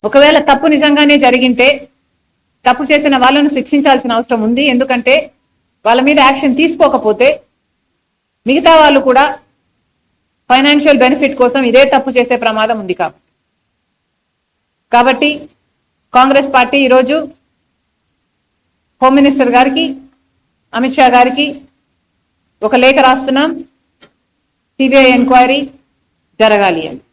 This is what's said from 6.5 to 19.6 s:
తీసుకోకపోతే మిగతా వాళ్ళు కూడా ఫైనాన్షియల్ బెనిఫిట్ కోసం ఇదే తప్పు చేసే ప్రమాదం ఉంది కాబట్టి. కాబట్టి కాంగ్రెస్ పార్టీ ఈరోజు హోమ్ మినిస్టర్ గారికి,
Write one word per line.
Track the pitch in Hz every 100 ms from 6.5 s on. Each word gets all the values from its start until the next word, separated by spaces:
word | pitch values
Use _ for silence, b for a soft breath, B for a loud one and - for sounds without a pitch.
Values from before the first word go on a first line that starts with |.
| 254
తీసుకోకపోతే | 320 330 294 - 214 214 254 302 _ _ _ _ _ _ _ _ _ _ -
మిగతా | 277 311 330
వాళ్ళు | 302 277 269
కూడా | 254 285 - _ _ _ _ _ _ _ _ _ _ _
ఫైనాన్షియల్ | 254 277 294 294 277
బెనిఫిట్ | 254 262 277 269
కోసం | 247 262 254
ఇదే | 240 277 277
తప్పు | 269 247
చేసే | 240 247 247
ప్రమాదం | 220 220 226 190
ఉంది | 180
కాబట్టి. | 165 _ _ _ _ _ _ _ _ _ _ _ _ _ _ _ _ _ _ 240
కాబట్టి | 254 262 294 294 - _ _ _ _ _ _ 247
కాంగ్రెస్ | 262 277 277 254
పార్టీ | 247 277 269
ఈరోజు | 254 254 302 302 - _ _ _ _ _ _ _ _ _ _ _ _ _ _ _ _
హోమ్ | 262 269
మినిస్టర్ | 277 269 262
గారికి, | 240